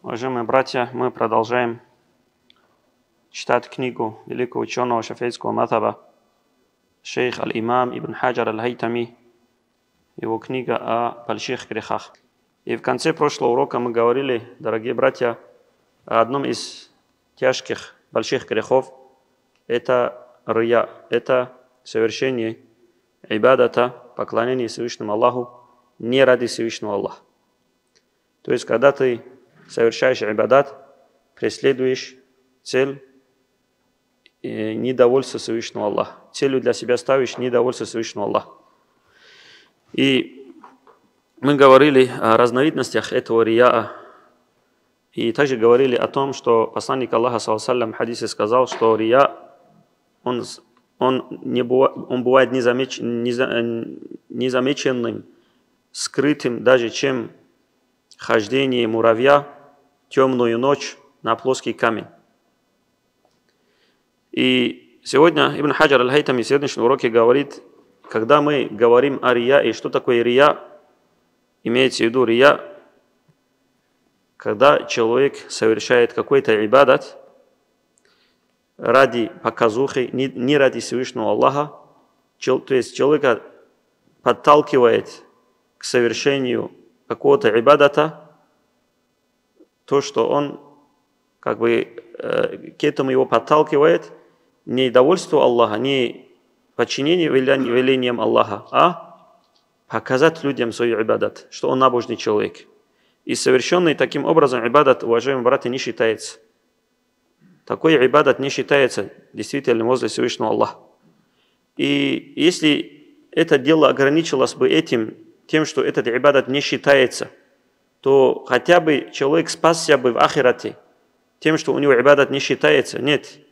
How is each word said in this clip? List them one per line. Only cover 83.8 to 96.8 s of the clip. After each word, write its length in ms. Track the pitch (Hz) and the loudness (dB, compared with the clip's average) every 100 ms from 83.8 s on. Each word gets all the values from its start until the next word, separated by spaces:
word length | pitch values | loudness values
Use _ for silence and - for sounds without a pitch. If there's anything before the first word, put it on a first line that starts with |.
| _ _ _ _ | _ _ _ _
подталкивает 1000 | 123 117 - 147 147 139 120 107 - - _ _ _ _ _ _ | -2 2 6 6 6 4 4 2 -2 -20 _ _ _ _ _ _
к 80 | |
совершению 880 | - 127 117 113 143 139 127 113 110 - _ _ _ | -2 0 0 0 -2 0 -2 -4 -6 -14 _ _ _
какого-то 420 | 117 139 139 131 110 | -2 2 4 4 4
ибадата, 720 | 120 147 143 151 156 160 - _ _ _ _ _ _ _ _ _ _ _ _ _ _ _ _ | 4 6 6 4 -2 -6 -20 _ _ _ _ _ _ _ _ _ _ _ _ _ _ _ _
то, 140 | 139 | -2
что 280 | 139 - 117 | -2 -2 0
он, 320 | 143 143 - - _ _ _ _ _ _ _ | 0 -4 -10 -20 _ _ _ _ _ _ _
как 180 | 123 107 | -8 -2
бы, 440 | 117 113 - - - - | 0 0 -4 -14 -20 -14
э, 520 | - - - - - - | -6 -4 -4 -6 -18 -4
к 60 | |
этому 260 | 147 143 135 | -4 -2 -2
его 160 | 131 127 | 0 0
подталкивает, 840 | 117 - 151 151 147 156 170 - - _ _ _ _ - | -2 0 0 2 2 2 2 -4 -20 _ _ _ _ -8
не 240 | 123 131 | -2 2
довольство 520 | 120 135 185 - 147 | 4 4 2 0 2
Аллаха, 360 | 131 120 113 107 | 2 4 2 0
не 500 | 135 135 120 - - _ _ _ _ | -2 -2 -4 -6 -20 _ _ _ _
подчинение 520 | - | -4